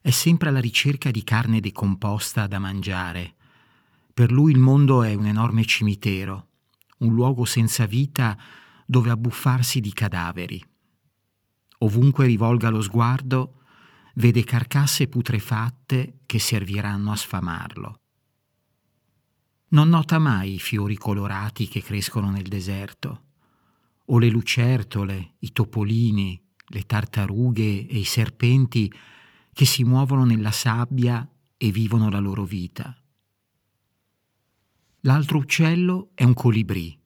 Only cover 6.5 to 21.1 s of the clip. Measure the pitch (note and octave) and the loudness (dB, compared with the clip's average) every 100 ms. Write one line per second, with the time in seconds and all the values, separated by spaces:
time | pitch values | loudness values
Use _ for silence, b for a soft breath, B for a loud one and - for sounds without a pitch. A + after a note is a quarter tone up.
6.5 | _ _ _ _ _ A#2 A2+ B2 B2+ A#2+ | _ _ _ _ _ 0 2 2 2 -2
7.5 | - A2+ - A2+ A2+ C#3+ - A#2+ G2+ B | 0 0 0 -2 0 -2 -2 -4 -4 B
8.5 | B B B B B2+ A#2 A2+ A#2+ - C#3 | B B B B 2 2 0 -2 -2 0
9.5 | B2+ B2 C3 G#2 - G#2 F2 E2+ F2 F2+ | 0 0 -2 -4 -4 -4 -4 -6 -8 -10
10.5 | F2+ - _ _ _ _ _ _ _ _ | -12 -16 _ _ _ _ _ _ _ _
11.5 | _ _ _ A2 G#2+ C3+ C3+ C3 A2+ A#2 | _ _ _ 0 4 4 4 4 4 2
12.5 | A#2+ A2+ A2 G2+ G#2+ A#2 C3 C3 C3 B2+ | 2 2 -2 -2 0 2 0 -2 -2 -4
13.5 | b b b b b b - A#2 A#2+ A#2 | b b b b b b 2 4 4 2
14.5 | A#2+ A2+ C#3+ C#3+ - C3 B2 A#2+ A2 - | -2 0 0 0 0 -2 -2 -2 -4 -2
15.5 | A2 A2+ B2 _ B2+ C3+ - _ A#2 - | -4 -4 -8 _ -2 -2 -10 _ -2 0
16.5 | A2 F#2+ G2+ G#2 G2+ G2+ G#2+ - G2 F2 | -2 -2 -4 -4 -4 -4 -4 -6 -6 -6
17.5 | E2 - - F#2+ G#2 _ _ _ _ _ | -6 -10 -12 -14 -16 _ _ _ _ _
18.5 | _ _ _ _ _ _ _ _ _ _ | _ _ _ _ _ _ _ _ _ _
19.5 | _ _ D3+ D#3 E3 - D#3+ D#3 G#2 F#2+ | _ _ 4 6 4 2 2 2 0 -2
20.5 | F#2+ - G#2+ G2+ G#2 - | -6 -6 -4 -4 -4 -4